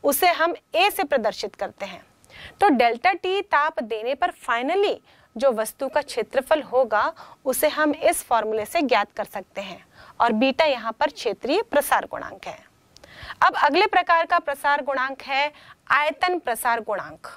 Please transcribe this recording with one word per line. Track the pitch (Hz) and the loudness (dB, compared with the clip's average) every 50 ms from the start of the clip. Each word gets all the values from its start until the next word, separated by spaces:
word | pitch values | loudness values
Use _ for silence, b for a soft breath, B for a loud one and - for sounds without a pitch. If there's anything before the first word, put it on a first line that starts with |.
| - | 2
उसे | 285 269 - 370 349 | 0 2 4 4 2
हम | 330 311 320 339 330 - _ _ - | 4 2 0 -2 -2 -6 _ _ 0
ए | 320 370 415 | 2 2 2
से | - - 370 | 0 -2 -2
प्रदर्शित | 285 294 254 214 214 190 - - 196 - | 0 0 0 0 -2 -4 -4 -10 -12 -8
करते | - 202 180 - _ 202 | -10 -10 -10 -10 _ -14
हैं। | 190 190 - - _ _ _ B B B B B B B B | -14 -14 -18 -20 _ _ _ B B B B B B B B
तो | 381 415 | 4 4
डेल्टा | 285 233 247 233 226 233 - 359 | 6 6 4 4 2 2 2 0
टी | 392 349 - 370 381 403 | 2 2 -2 -2 -2 -2
ताप | 392 _ - 294 294 320 320 320 | 0 _ 2 2 2 0 -2 -4
देने | 247 208 226 214 220 247 285 | -6 -6 -8 -6 -4 -4 -2
पर | - 349 370 | -2 -2 -4
finally | 349 - - - 240 233 247 277 349 403 403 359 240 - b b b b b b _ | -2 -6 -4 -2 -2 0 0 0 0 2 2 0 0 -4 b b b b b b _
जो | 226 262 269 | 0 0 2
वस्तु | 226 214 220 214 - _ 269 262 | 2 2 -4 -6 -6 _ -8 -2
का | - 294 | -2 -2
क्षेत्रफल | 285 285 - 240 214 - - 262 254 - 320 311 | -2 -2 -6 -6 -6 -2 -4 -4 0 2 0 0
होगा | 254 185 208 254 262 220 220 208 240 311 320 B B B B B _ | 0 0 0 0 2 2 2 0 0 0 -4 B B B B B _
उसे | 269 247 - - 294 | -4 -2 0 0 0
हम | 277 294 311 302 294 | 2 2 0 0 0
इस | 320 - 320 349 - - | 2 0 0 0 0 -2
फॉर्मूले | - 254 226 214 220 220 220 208 | 0 0 0 0 -2 -4 -4 -4
से | - - 339 | -2 -2 -2
ज्ञात | 302 240 247 208 208 _ | 0 2 2 0 0 _
कर | _ - 202 | _ -10 -10
सकते | - - 208 185 _ _ 196 | -8 -10 -14 -14 _ _ -12
हैं | 196 196 175 - - _ B B B B B B | -12 -12 -14 -16 -20 _ B B B B B B
और | 233 233 | 2 2
बीटा | 226 214 269 269 262 - 320 | 4 2 2 2 4 2 2
यहाँ | 302 262 240 214 226 | 2 2 0 -4 -8
पर | 220 _ 294 | -2 _ -2
क्षेत्रीय | 311 - - - 226 190 _ - 233 302 403 | -2 -2 -4 -4 -4 -4 _ -2 0 0 0
प्रसार | 453 _ - 285 269 - 247 208 - | 0 _ 0 0 2 2 0 0 0
गुणांक | - - - - - - 294 - | -4 -10 -12 -10 -12 -14 -14 -14
है। | 180 - - - _ _ _ _ _ _ - B B B B B B B B | -14 -14 -14 -20 _ _ _ _ _ _ -20 B B B B B B B B
अब | 294 370 - | 2 2 2
अगले | - 349 294 277 349 415 | 2 2 2 4 4 2
प्रकार | 415 - 370 349 - 339 330 339 | 4 2 2 2 4 2 2 2
का | - 349 349 | 2 0 0
प्रसार | 339 294 277 269 - 285 285 294 | 0 -2 -8 -4 0 0 0 0
गुणांक | 294 285 269 262 254 269 269 262 | -2 -4 -4 -4 -4 -4 -6 -12
है | - 254 277 269 285 302 294 B B B B B _ - | -8 -4 -2 -2 -2 -2 -4 B B B B B _ 0
आयतन | 254 277 294 311 302 - 359 359 359 339 | 0 2 2 0 -2 0 -2 0 0 -2
प्रसार | _ 254 233 220 - 247 233 233 | _ -4 -6 -2 -2 -2 -2 -2
गुणांक। | 214 - 208 185 143 151 156 - - - - | -4 -6 -6 -6 -6 -12 -16 -18 -18 -20 -20